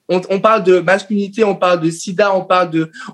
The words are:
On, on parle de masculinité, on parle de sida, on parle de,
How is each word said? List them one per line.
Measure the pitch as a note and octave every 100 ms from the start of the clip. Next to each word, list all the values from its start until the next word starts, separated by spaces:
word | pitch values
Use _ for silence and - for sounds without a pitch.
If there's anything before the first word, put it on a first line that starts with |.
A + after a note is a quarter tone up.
| -
On, | F3+ F3+
on | G3
parle | G#3+ A3
de | F#3 F3+
masculinité, | E3+ G3 - G#3 G3 G#3
on | G#3
parle | F#3 F#3 F3
de | D#3+
sida, | E3 - F#3 G3+
on | F#3+
parle | F#3+ F3+ F3
de, | D#3+ D#3+ - -